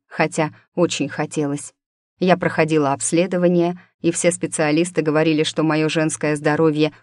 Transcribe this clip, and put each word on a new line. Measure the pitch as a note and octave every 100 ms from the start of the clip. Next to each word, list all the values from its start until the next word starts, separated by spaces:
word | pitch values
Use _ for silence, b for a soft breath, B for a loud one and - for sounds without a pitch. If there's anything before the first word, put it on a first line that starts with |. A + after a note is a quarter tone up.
| _
хотя | - D#3 - D3+ b b
очень | - E3+ - C3+
хотелось. | - D3+ - C#3+ C#3+ - - _ _ _ _
Я | F3+ C#3+
проходила | F3 - D#3 D#3 C#3+
обследование, | C#3 - D#3+ F#3 F3+ F3 F3 E3+ F3+ B _
и | E3+
все | E3 F3
специалисты | F3 D#3+ - D3+ D3+ F3 F3
говорили, | D#3 D3+ E3 D#3
что | D#3 -
мое | D#3 D3+ D#3
женское | D#3+ D#3 - D3+ D3+
здоровье | D3+ D3+ D#3+ D3+ D3+ B